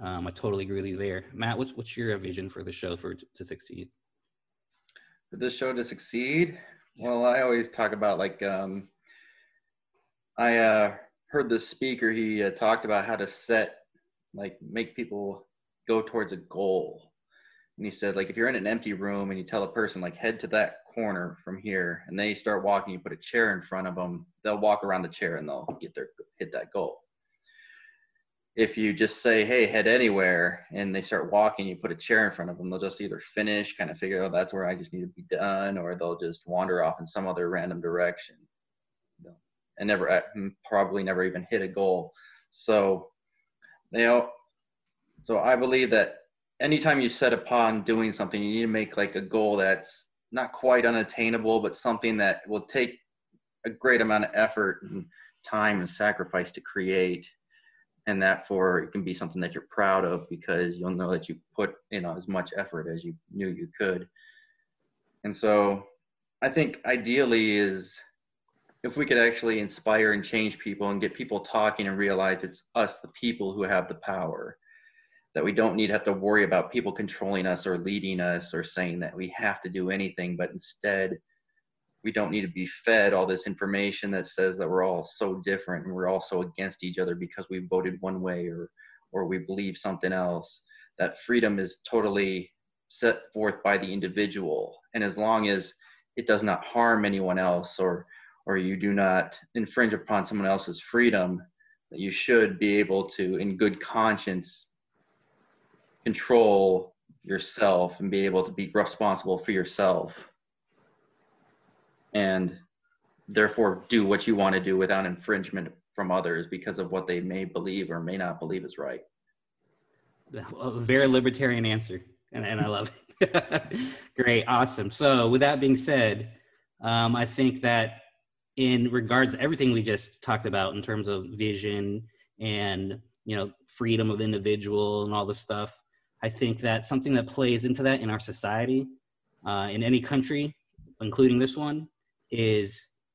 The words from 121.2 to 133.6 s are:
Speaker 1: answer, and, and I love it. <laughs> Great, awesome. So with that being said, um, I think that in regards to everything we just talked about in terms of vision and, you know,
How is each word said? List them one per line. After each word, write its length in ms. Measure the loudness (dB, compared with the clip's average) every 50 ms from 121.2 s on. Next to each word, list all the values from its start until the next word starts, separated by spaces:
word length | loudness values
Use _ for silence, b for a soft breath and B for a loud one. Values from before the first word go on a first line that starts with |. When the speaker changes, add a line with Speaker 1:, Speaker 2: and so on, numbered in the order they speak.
| 4 4 2 2 0 0 2 2 0
Speaker 1:
answer, 400 | 0 0 -2 -4 -6 -10 -12 -12 -16 _ _ _ _ -10
and, 120 | -8 -6
and 160 | -4 -2 -2
I 60 | -2
love 260 | -2 -2 -2 -4 -6 -10 -16 _ _ _ _
it. 440 | 0 2 2 0 0 0 -2 -4 -4 -4 B -6 -6 -8 B
<laughs> 220 | B B B _
Great, 280 | 0 4 4 4 4 4
awesome. 440 | 4 4 4 4 2 0 -4 -6 -6
So 380 | -2 2 4 6 6 6 6 6
with 120 | 6 6
that 180 | 6 4 4 4
being 180 | 4 4 4
said, 560 | 4 4 2 4 4 4 4 2 -2 -6 -10 b b b b b b b b _ _ -2
um, 340 | 0 2 2 2 2 2
I 80 | 2 0
think 380 | -2 0 2 2 2 2 2 2
that 400 | 2 4 4 2 0 -4 -10 -20 _ _ _ _ _ _ _ _ _ _
in 340 | 0 2 4 4 4 2 2
regards 440 | 2 0 0 2 4 4 4 2 2
to 60 | 0
everything 320 | -2 -2 0 2 2 4 4
we 100 | 2 2
just 400 | 0 -2 -2 -4 -10 -18 _ -4
talked 240 | -2 -2 -2 -2
about 280 | -2 0 0 0 -2 -4
in 80 | -6 -6
terms 260 | -4 -4 -4 -2 -4
of 180 | -4 -4 -6 -8
vision 760 | -6 -4 -2 -2 -2 -2 -4 -4 -4 -2 -2 -4 -4 -6 -8 -12 b b b b _ -8
and, 640 | -6 -4 -2 -2 -2 -2 -2 -2 -4 -6 -8 -10 -14 _ _ _ _
you 120 | -6 -4
know, 140 | -4 -4 -6 -8 _